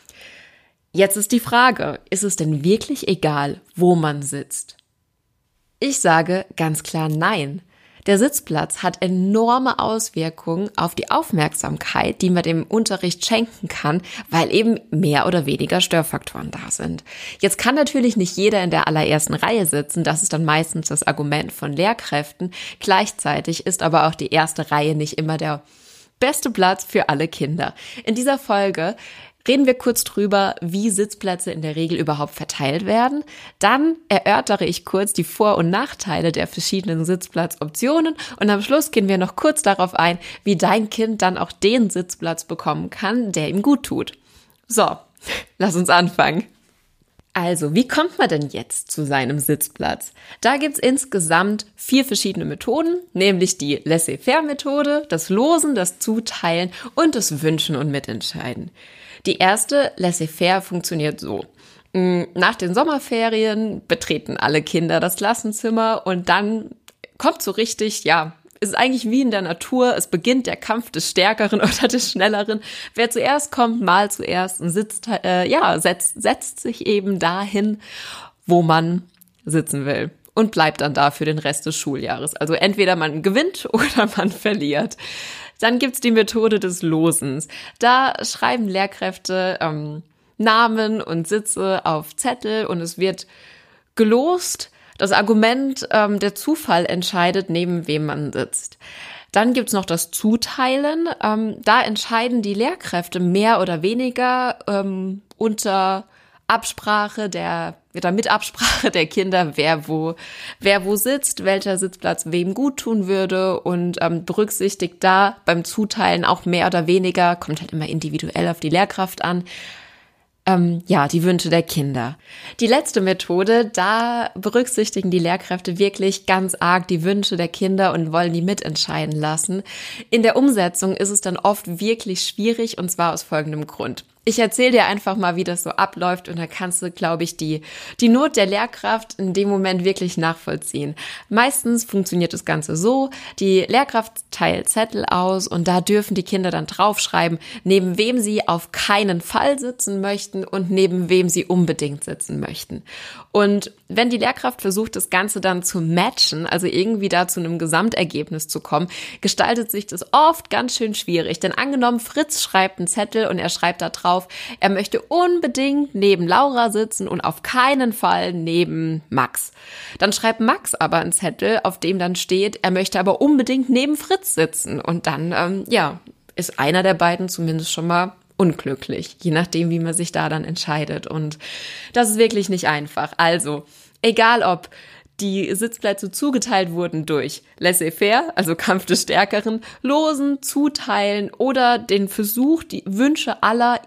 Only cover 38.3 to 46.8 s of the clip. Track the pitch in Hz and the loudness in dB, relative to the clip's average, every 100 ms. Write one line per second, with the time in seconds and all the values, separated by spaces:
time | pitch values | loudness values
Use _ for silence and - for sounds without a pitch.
38.3 | - 208 202 208 285 302 220 196 190 185 | -2 0 2 2 0 2 2 2 2 0
39.3 | - 311 302 202 190 180 - 170 175 - | 2 2 2 2 2 2 2 2 2 -6
40.3 | - 202 175 185 214 214 - 226 208 185 | -6 0 2 4 2 0 -2 -2 2 0
41.3 | 180 170 - 196 247 208 180 180 - 165 | 0 -6 2 2 4 2 0 -6 -6 -6
42.3 | 165 - 170 160 151 170 - 190 240 214 | -6 -8 -6 -4 -4 -6 -6 -2 -2 0
43.3 | 175 151 190 277 277 - 131 - - _ | -2 -2 0 4 2 2 -6 -6 -10 _
44.3 | _ _ _ - 220 190 - - _ - | _ _ _ -4 2 2 0 -12 _ -10
45.3 | - - - 190 175 180 175 175 - 139 | -10 -10 -2 0 2 4 6 4 2 2
46.3 | 165 - _ _ _ | 2 -6 _ _ _